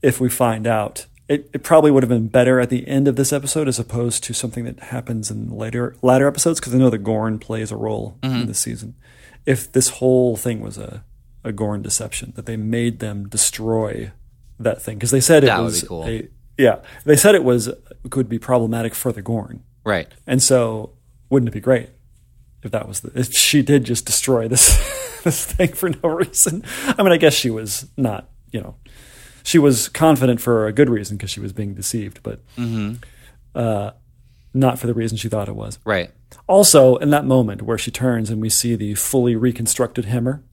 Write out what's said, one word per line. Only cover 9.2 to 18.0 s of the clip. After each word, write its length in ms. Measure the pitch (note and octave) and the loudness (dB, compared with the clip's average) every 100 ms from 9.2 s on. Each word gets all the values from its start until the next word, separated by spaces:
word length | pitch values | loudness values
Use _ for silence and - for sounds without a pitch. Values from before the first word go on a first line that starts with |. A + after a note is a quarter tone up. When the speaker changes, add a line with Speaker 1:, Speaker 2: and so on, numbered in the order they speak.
| - - - | -20 -10 -2
Speaker 1:
If 240 | C3 - | -2 0
this 160 | C3 B2+ | 0 0
whole 480 | - B2+ B2+ B2 A2 | 0 2 4 2 0
thing 240 | B2 A2 | -4 -6
was 160 | - - | -8 -12
a, 260 | - G#2 - - _ - | -14 -16 -18 -20 _ -14
a 100 | - | -12
Gorn 300 | G2+ G#2+ G#2 | -6 -4 -4
deception, 500 | G#2 - G#2+ - B2 - | -4 -6 -6 -10 -12 -14
that 100 | G#2 | -10
they 100 | A2 | -6
made 420 | G#2+ A#2 A#2 A2+ | -4 -2 -2 -4
them 280 | G#2+ G2+ G2+ | -8 -8 -8
destroy 840 | G#2 - - A2 A2 A2 - G2+ - - _ - - | -2 -2 -2 -2 -2 -2 -6 -12 -16 -20 _ -20 -4
that 220 | A2+ - | -4 -2
thing. 160 | - G#2 | -8 -6
'Cause 120 | A#2+ | 0
they 80 | C3+ | 2
said 220 | B2+ D#3+ | 6 6
it 20 | C3+ | 6
Speaker 2:
That 120 | F#2+ | 4
would 60 | E2 | 0
Speaker 1:
was 140 | E2+ | -4
Speaker 2:
be 40 | - | -6
cool. 180 | F2 | -8
Speaker 1:
a, 240 | D#2+ A2+ - - _ - | -8 -8 -10 -18 _ 2
yeah, 220 | B2 - - - - | 2 2 -8 -10 2
they 100 | D3 | 6
said 180 | G#3 G3 | 6 4
it 80 | |
was, 260 | B2+ B2 A2 - - - | 4 0 0 -10 -18 -18